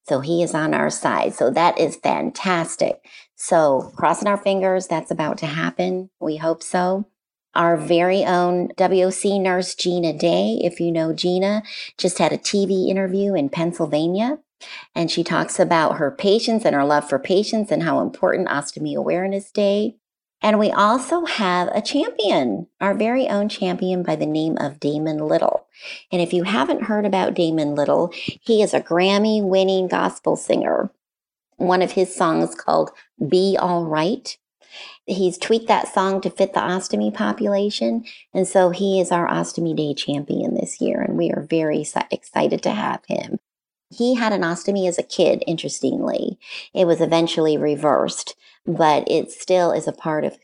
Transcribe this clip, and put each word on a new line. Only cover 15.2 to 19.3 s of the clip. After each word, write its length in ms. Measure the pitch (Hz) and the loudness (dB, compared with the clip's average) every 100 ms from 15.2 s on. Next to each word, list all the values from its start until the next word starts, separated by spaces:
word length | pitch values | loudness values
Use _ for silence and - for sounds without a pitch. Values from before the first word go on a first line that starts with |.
talks 340 | 170 160 160 - | 0 0 0 0
about 400 | 170 170 151 - | 2 4 2 2
her 140 | 143 | -2
patients 540 | - 196 220 233 220 170 | 0 2 2 2 0 2
and 100 | 143 | 2
her 80 | |
love 240 | 143 147 143 | 4 2 2
for 120 | 139 | -2
patients 520 | - 190 214 226 208 | 2 0 2 -2 0
and 120 | 156 | 0
how 160 | 165 135 | 0 0
important 500 | - - 185 185 185 | -2 0 0 2 0
Ostomy 480 | 139 147 - 151 143 | -2 -4 -8 -6 -4
Awareness 540 | 147 170 190 | -2 -2 -2